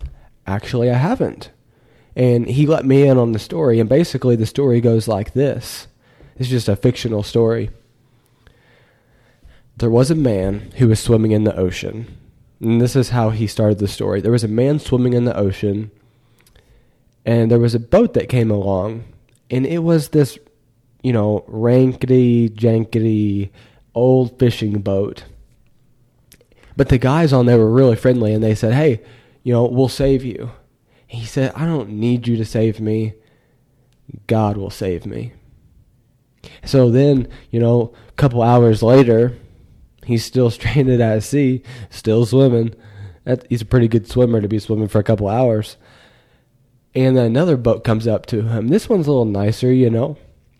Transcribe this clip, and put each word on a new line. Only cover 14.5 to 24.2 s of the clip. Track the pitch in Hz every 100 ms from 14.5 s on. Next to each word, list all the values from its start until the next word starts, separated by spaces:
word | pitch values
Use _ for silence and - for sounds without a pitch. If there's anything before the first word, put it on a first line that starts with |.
| 110 135 151
swimming | - 127 123
in | 123
the | 120 -
ocean, | 98 98 104 101 107 - _ _ _ _ _ _ _ _ _ _ _ _
and | 110 117 113
there | 120
was | 120
a | 117
boat | 117 190 240
that | - -
came | 120 113
along, | 104 98 95 104 113 117 - _ _ -
and | 127
it | 135 170
was | 165 165 147
this, | 151 143 - _ _ _ _ _ _
you | 127
know, | 113 104 104 -
rankety, | 110 117 127 131 123 127 127 123 120 113
jankety, | 104 113 113 107 113 113 107 104 101 98 - _ _ _
old | 113 127 131